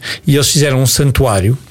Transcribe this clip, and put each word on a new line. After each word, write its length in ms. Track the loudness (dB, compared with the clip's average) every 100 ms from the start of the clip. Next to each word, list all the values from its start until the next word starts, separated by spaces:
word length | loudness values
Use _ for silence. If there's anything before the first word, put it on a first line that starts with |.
| -10 -6 0
e 80 | 0
eles 140 | 0
fizeram 320 | 0 0 0
um 60 | 0
santuário 680 | 0 0 0 0 0 0 -2 -8